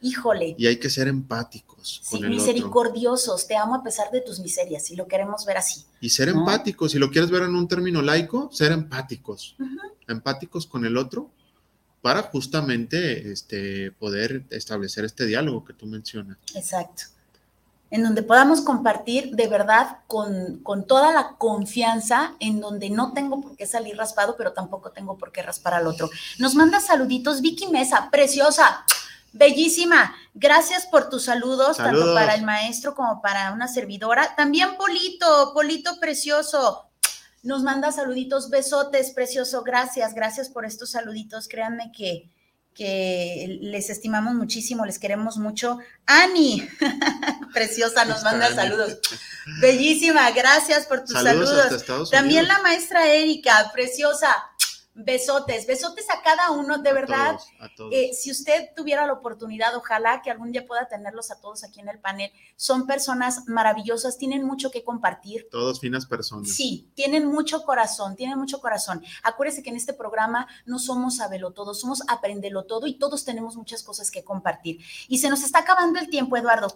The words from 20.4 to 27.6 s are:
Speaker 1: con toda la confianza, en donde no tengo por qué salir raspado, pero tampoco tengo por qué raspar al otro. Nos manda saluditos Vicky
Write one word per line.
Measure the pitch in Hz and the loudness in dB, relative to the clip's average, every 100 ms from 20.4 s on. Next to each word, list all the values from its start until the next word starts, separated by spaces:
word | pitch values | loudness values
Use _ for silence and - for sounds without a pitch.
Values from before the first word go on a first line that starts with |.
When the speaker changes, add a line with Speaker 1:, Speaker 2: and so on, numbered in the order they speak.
| 180 - | -6 -8
Speaker 1:
con | - 202 190 | -6 -4 4
toda | 262 294 | 6 6
la | 320 - - | 4 0 -2
confianza, | 226 208 202 240 233 226 220 240 330 - | -2 -2 -4 0 0 0 2 2 0 -4
en | 220 214 | -4 -2
donde | 208 208 202 | -4 -8 -4
no | 214 254 | -2 -2
tengo | 277 277 269 | -2 -4 -4
por | - - | -8 -10
qué | 202 | -6
salir | 233 214 208 | -4 -4 -8
raspado, | 220 - 202 226 | -4 0 0 0
pero | 190 | -4
tampoco | - 180 190 - | -6 -10 -10 -14
tengo | - 196 190 | -16 -14 -12
por | - | -12
qué | - | -12
raspar | 175 - 180 | -10 -6 -2
al | 175 165 | 0 0
otro. | 160 160 - - - | -2 -6 -8 -12 -2
Nos | 262 | 2
manda | 269 320 403 | 6 6 6
saluditos | 403 311 254 254 254 277 | 4 4 4 0 0 0
Vicky | 285 330 | 0 -2